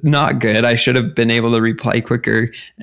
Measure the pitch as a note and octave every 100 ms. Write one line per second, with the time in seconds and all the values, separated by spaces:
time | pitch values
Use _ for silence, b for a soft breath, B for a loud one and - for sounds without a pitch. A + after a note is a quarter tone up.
0 | D3+ D3 D#3 C3 A#2 G#2+ A#2+ A#2 - B2+
1 | A#2 - A#2 A#2 A#2 A#2 A2+ A2+ A#2+ A2+
2 | A2+ A#2+ A#2+ A2 A#2 - B B